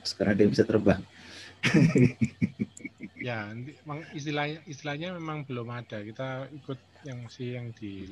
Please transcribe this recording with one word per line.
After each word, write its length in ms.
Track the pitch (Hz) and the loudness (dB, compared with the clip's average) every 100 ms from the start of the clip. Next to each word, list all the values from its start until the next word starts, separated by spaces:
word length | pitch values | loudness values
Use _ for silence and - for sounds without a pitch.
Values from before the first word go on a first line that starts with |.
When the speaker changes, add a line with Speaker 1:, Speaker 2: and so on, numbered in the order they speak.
Speaker 1:
Sekarang 320 | - - 95 | -8 0 2
dia 160 | 104 104 | 6 6
bisa 160 | - | 6
terbang. 400 | - 107 101 - - - - - - - | 4 6 4 2 0 -18 -18 -18 -18 -4
<laughs> 160 | - 160 165 139 123 - 110 - - - 104 - - - 98 - | 2 6 6 8 6 4 -4 0 -4 -2 -8 -8 -18 -14 -18 -10
Speaker 2:
Ya, 320 | 110 113 104 | -6 -6 -6
nanti 240 | 113 127 - | -10 -12 -14
emang 240 | 151 147 160 | -12 -12 -10
istilahnya, 480 | 156 147 147 147 156 160 | -10 -4 -2 -2 -6 -12
istilahnya 400 | 139 151 143 175 180 | -10 -8 -6 -6 -6
memang 240 | 160 151 | -6 -8
belum 320 | 135 123 117 | -6 -6 -6
ada. 320 | 120 117 107 104 | -8 -8 -10 -10
Kita 400 | 110 131 131 139 | -8 -8 -8 -10
ikut 240 | 147 - 131 _ - | -14 -10 -12 _ -18
yang 240 | 143 123 120 | -14 -12 -14
si, 240 | - 123 | -8 -8
yang 240 | 123 120 | -6 -10
di 320 | 113 107 98 95 | -10 -10 -10 -10